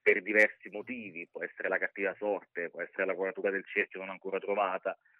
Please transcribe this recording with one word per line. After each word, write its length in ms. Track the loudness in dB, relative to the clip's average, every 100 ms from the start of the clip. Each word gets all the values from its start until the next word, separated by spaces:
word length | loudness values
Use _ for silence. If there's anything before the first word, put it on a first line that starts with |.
per 220 | 4 4
diversi 460 | 6 6 6 4 -12
motivi, 560 | -10 -8 -8 -10 -12 -12
può 120 | -8
essere 260 | -8 -4 -2
la 100 | 0
cattiva 360 | -2 -2 -2 -2
sorte, 540 | -2 -2 -4 -8 -8
può 100 | -6
essere 240 | -8 -4 -2
la 80 |
quadratura 360 | 0 -2 -2 -2
del 140 | -2 -2
cerchio 320 | -2 -2 -4
non 100 | -10
ancora 280 | -10 -6 -4
trovata, 580 | -2 0 0 0 -4 -6 _ _